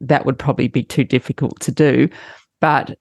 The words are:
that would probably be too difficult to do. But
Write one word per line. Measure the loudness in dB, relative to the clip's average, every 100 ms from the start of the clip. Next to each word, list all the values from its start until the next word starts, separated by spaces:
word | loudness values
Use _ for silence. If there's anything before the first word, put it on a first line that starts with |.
that | 0 0 0
would | -2
probably | -2 -2 -2
be | -2
too | -2 -2
difficult | 0 0 -2 -4 -4 -4
to | -6
do. | 2 2 4 0 -2 -18 -20 _ _
But | 0 0 -2 -10